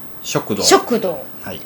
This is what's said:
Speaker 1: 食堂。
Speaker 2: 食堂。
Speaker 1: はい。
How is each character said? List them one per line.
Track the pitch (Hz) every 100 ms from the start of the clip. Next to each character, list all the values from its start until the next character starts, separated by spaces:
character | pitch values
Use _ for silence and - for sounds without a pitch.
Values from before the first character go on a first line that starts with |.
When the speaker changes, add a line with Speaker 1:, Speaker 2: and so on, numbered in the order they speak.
| - -
Speaker 1:
食 | - - -
堂。 | 101
Speaker 2:
食 | 90 381 - 226
堂。 | 190 147 - -
Speaker 1:
は | -
い。 | 92